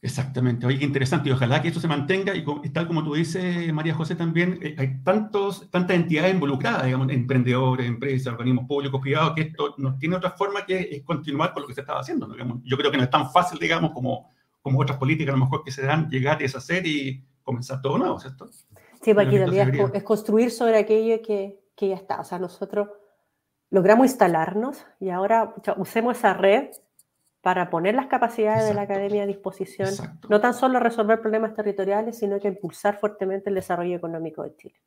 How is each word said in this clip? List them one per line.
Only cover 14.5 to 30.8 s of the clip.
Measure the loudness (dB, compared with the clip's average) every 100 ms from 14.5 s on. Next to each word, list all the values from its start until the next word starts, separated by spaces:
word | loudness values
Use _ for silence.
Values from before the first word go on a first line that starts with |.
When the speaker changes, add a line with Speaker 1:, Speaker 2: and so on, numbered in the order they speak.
| _
Speaker 1:
como | 0 2
otras | 2 0
políticas, | 0 0 0 2
a |
lo | 2
mejor, | 0
que | -6
se | -6
dan, | 0 0 0
llegar | 0 0 0
y | -2
deshacer | -6 -4 -2 -2
y | -2 -4 -8 -14 _
comenzar | -8 -6 -6 -6
todo | -2 0
nuevo, | 0 -4
¿cierto? | -10 -16 -20
Speaker 2:
Sí, | -20 _
pues | -20 _ _
Speaker 1:
Creo | 2 6
Speaker 2:
aquí | 6
Speaker 1:
que | 6
Speaker 2:
en |
realidad | 4 4 4
Speaker 1:
esto | 4
Speaker 2:
es |
co-, | 2
Speaker 1:
sería | 0
Speaker 2:
es |
construir | 0 -2 4 4 4
sobre | 2 4 4
aquello | 6 4 4 0
que, | 0 -4 -4 -10 _ -4
que | -4
ya | -4
está. | -6 -8
O |
sea, | -6 -6
nosotros | -8 -8 -6 -4 -4 -8 _ _ _ _ _ _ _
logramos | 2 6 6 6
instalarnos | 6 4 4 0 -2 -4 -6 -18 _
y | -6
ahora, | -2 2 2 2
pucha, | -4 -6 -4
usemos | -2 0 0 2
esa | 2
red | 4 4 4 2 -14 _ _ _ _ _ _
para | -2 0 0
poner | 0 0 0
las | 0
capacidades | 0 0 0 2 2 2
de | 0
la |
Speaker 1:
Exacto. | -2
Speaker 2:
academia | -2 -2 -2
a | -2
disposición, | -4 -8 -8 -10 -4 -4
Speaker 1:
Exacto. | -4 -10 -14 2
Speaker 2:
no | 4
tan | 4
solo | 2 2
resolver | 4